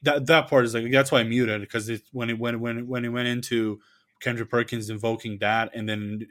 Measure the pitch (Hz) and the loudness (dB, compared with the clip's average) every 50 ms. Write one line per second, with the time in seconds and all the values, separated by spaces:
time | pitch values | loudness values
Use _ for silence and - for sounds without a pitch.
0 | 143 147 147 147 131 120 160 160 147 - 147 135 123 117 110 117 113 120 131 135 | 0 0 2 2 4 4 4 4 6 6 4 4 4 4 0 -2 0 4 4 4
1 | 135 135 - 131 113 113 113 123 123 113 107 104 101 - - 113 104 113 117 104 | 4 6 4 2 2 2 2 2 2 2 0 -2 -4 -6 -6 -6 -4 -4 -6 -8
2 | - _ - 127 120 113 117 113 117 120 117 113 117 120 117 117 123 123 127 123 | -8 _ -8 -6 -4 -4 -2 -2 -2 -4 -2 -2 -4 -4 -4 -6 -6 -6 -6 -4
3 | 120 120 117 123 123 123 120 123 120 - 123 117 110 107 104 104 - _ _ _ | -4 -4 -2 -2 -2 -2 -2 -2 -2 -2 0 0 0 0 -2 -6 -12 _ _ _
4 | _ _ _ _ - 127 120 117 117 - - 120 117 - 123 117 107 104 110 104 | _ _ _ _ -4 -4 -4 -4 -4 0 0 0 0 0 -4 -6 -6 -6 -6 -2
5 | 107 117 113 110 - 113 104 101 110 104 110 113 113 - - 113 107 107 107 104 | -2 -2 -2 -2 -4 -8 -6 -2 0 2 2 2 0 -2 -4 -6 -4 -4 -4 -4
6 | 104 104 107 107 113 - | -4 -6 -6 -8 -8 -10